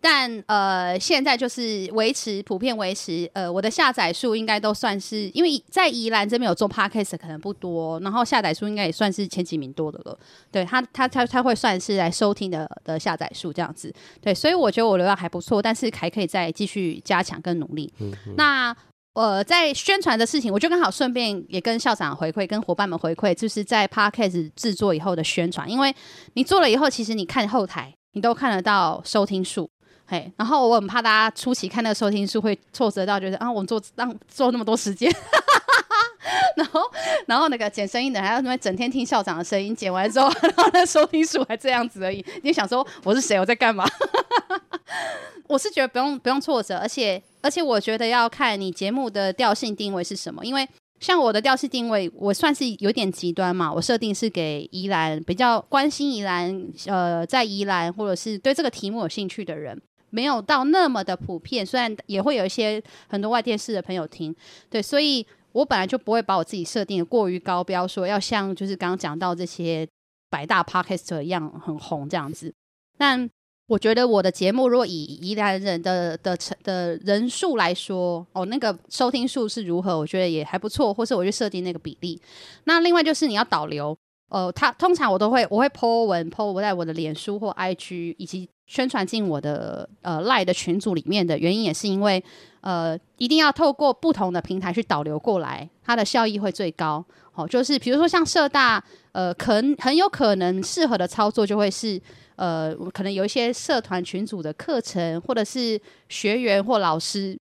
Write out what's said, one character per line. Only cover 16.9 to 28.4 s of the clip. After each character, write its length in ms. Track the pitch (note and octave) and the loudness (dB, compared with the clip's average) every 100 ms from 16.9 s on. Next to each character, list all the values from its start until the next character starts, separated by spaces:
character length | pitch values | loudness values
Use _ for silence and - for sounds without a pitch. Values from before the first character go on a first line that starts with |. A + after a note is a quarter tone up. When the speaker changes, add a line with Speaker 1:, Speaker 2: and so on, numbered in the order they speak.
| D#3 | -4
Speaker 1:
加 200 | - F3+ | 0 0
强 180 | F#3+ - | 0 -4
跟 160 | F3+ E3+ | -4 -2
努 80 | D3+ | -2
力。 180 | D3+ D3 _ | -6 -8 _
Speaker 2:
嗯， 140 | G#2 G2 G#2+ | -10 -8 -8
嗯。 80 | G2+ | 2
Speaker 1:
那， 400 | D4+ C#4 B3 A#3 _ _ _ | 2 2 -2 -4 _ _ _
呃， 300 | - A3 G#3 | 0 2 2
在 300 | G3+ F4 D#4+ | 2 4 4
宣 260 | C#4 - G4 | 0 2 2
传 200 | F4 A3+ | 4 2
的 40 | |
事 160 | A#3 D#4 | 2 2
情， 140 | A#3 | 0
我 60 | G3+ | 2
就 100 | D#4+ | 2
刚 100 | F4 | 2
好 120 | D#4 | 2
顺 200 | - B3+ | 2 0
便 320 | B3 A#3 G3 - | 0 -2 -4 -4
也 100 | F#3+ | -4
跟 200 | G3+ A3+ | 0 0
校 160 | B3 A3 | 0 0
长 200 | D#3 C#3+ | -2 -2
回 160 | D#3+ | -4
馈， 140 | D#3+ F#3+ | -2 -2
跟 160 | G#3 | -2
伙 140 | G#3+ F3 | -2 0
伴 120 | G3+ | 0
们 120 | E3 | 0
回 160 | D#3+ E3 | -2 0
馈， 180 | G#3 | 0
就 140 | F3 A3+ | 0 -2
是 160 | G#3+ | -4
在 240 | G#3 A3+ G3 | 0 2 2
Podcast 640 | - G#3 G#3 G#3 F3 D#3 - | 2 0 2 0 0 -4 -4
制 200 | A#3 F#3+ | -4 0
作 180 | G#3 | 2
以 60 | D#3+ | 2
后 160 | F3 F3 | 0 -2
的 80 | |
宣 280 | D#3+ - E3+ | 0 0 0
传， 160 | F3 D#3 | -2 -4
因 120 | A#3+ | 0
为 160 | C#4 C4+ - - - | 0 0 -14 -20 -10
你 100 | - | -2
做 180 | C4 F#4+ | 4 6
了 80 | D4+ | 6
以 60 | A3 | 6
后， 120 | D4 | 2
其 160 | C4 | 0
实 120 | G#3+ A3+ | -4 -4
你 100 | F3+ | -2
看 240 | C4 G3+ | -2 0
后 160 | A#3 F#3+ | 0 0
台， 260 | - C3 - _ | -6 -12 -16 _
你 80 | G#3 | -2
都 140 | A3 | 0
看 200 | A#3 | 2